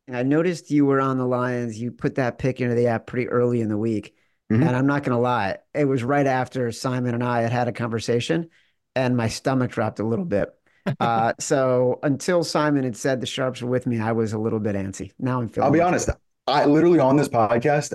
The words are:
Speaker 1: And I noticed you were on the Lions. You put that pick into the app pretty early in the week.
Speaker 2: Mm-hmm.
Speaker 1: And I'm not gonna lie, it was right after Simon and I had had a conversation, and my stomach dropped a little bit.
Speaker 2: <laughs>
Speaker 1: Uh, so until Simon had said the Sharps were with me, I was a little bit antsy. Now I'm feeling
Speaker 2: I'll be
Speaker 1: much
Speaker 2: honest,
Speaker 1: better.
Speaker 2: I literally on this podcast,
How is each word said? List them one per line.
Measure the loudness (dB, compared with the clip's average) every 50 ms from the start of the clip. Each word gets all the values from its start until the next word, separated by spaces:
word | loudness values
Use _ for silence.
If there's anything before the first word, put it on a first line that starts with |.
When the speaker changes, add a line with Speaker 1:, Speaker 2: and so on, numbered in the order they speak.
| _
Speaker 1:
And | -8 -6
I | -2 0
noticed | 2 2 2 2 0 -2 -4 -4 -2
you | 2 2 4
were | 4 4 2
on | 2 0 0
the | 0 0
Lions. | 0 0 0 0 -2 -2 -4 -4 -6 -6 -6
You | -8 -8
put | -6 -4 -4 -4 -2
that | 0 0 -2 -2
pick | -2 -2 -2 -2 -2
into | -2 0 2
the | 2 2 2
app | 0 0 -4
pretty | -6 -6 -4 -4 -2
early | 0 0 2 2 2 0 0
in | 0
the | -2 -2
week. | -2 -2 -2 -2 -4 -8 _ _ _ _ _ _ _ 0 2
Speaker 2:
Mm-hmm. | 2 2
Speaker 1:
And | 2 2
I'm | 2 2
not | 2 0 0 0
gonna | 0 0 0
lie, | 2 2 0 0 0 -2 -4 -6 _ _ -2
it | 0 0
was | 2 0 0 0
right | 0 2 2 2
after | 2 2 0 -2 -2 -4 -4 -4 -4 -4
Simon | -4 -4 -4 -2 -2 -2 -2 -2
and | -2 -2
I | 0 0 0
had | 0 0 0
had | 0 0 -2
a | -2
conversation, | -4 -4 -4 -4 -4 -2 0 0 0 0 0 -2 -2 -2 -6 _ _ _ _ _ _ _ _ -4
and | -2 0 0 2
my | 0 0 -2
stomach | -2 -4 -2 0 0 0 0 -2
dropped | -2 -2 -2 -2 -2 -4
a | -2
little | -2 -2 -2 -2
bit. | -2 -2 0 -2 -2 -6 _
Speaker 2:
<laughs> | _ _ _ _ -6 -4 -4 -2
Speaker 1:
Uh, | 0 0 2 2 2 0 0 -2
so | -2 -2 0 2 2 2 2 2 2 2 0 0 0
until | -2 -2 -2 0 0 0 0 0
Simon | 0 0 0 2 2 2 0 0
had | -2 -4
said | -4 -2 -2 -2 -2
the | -4
Sharps | -6 -6 -4 -4 -4 -4 -4
were | -4 -2
with | -2 -2 0
me, | -2 -2 -2
I | 0 0 0
was | 0 0 -2 -2
a | -2
little | -2 -2 -2 -2
bit | -2 -2 -2
antsy. | -4 -4 -6 -8 -10 -12 -14 -10 -6
Now | -4 -4 -2 -2 -4
I'm | -6
feeling | -4 -2 0
Speaker 2:
I'll | 2
be | 2 2
Speaker 1:
much | 2 2
Speaker 2:
honest, | 0 0 -2
Speaker 1:
better. | -4 -6 -6 _ _ _ _ _
Speaker 2:
I | -2 0 2 4
literally | 4 4 4 6 6 6 6
on | 6 4 4
this | 4 2 2
podcast, | 2 2 2 4 2 2 2 2 2 0 0 -2